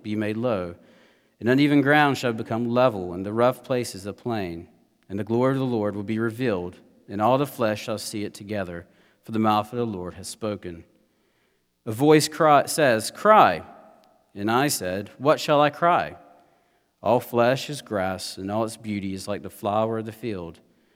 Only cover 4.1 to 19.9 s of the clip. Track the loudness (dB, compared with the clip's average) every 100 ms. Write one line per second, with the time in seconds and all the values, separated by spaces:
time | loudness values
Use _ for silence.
4.1 | -10 -6 -6 -6 -8 -14 _ _ _ -10
5.1 | -8 -2 2 2 2 -2 -2 -2 -4 -4
6.1 | -2 -2 -2 -2 -2 -6 -12 _ _ -12
7.1 | 0 2 2 0 -2 -2 -2 -6 -8 -8
8.1 | -8 -8 -10 -8 -6 -6 -10 -14 _ _
9.1 | _ -6 0 2 2 0 -4 -4 -6 -10
10.1 | -12 -14 -10 -8 -8 -10 -16 -18 _ _
11.1 | _ _ _ _ _ _ _ -10 2 6
12.1 | 6 4 2 4 6 4 2 2 2 -2
13.1 | 0 6 8 6 4 -6 -18 -20 _ _
14.1 | _ _ -6 -2 0 0 -2 -4 -6 -8
15.1 | -2 0 0 2 4 2 2 2 2 -2
16.1 | -8 -20 -20 _ _ _ _ _ _ 0
17.1 | 0 2 2 2 2 -4 -12 -6 -4 -2
18.1 | -4 -8 -10 -6 -4 -4 -6 -6 -6 -6
19.1 | -8 -8 -8 -10 -8 -2 0 0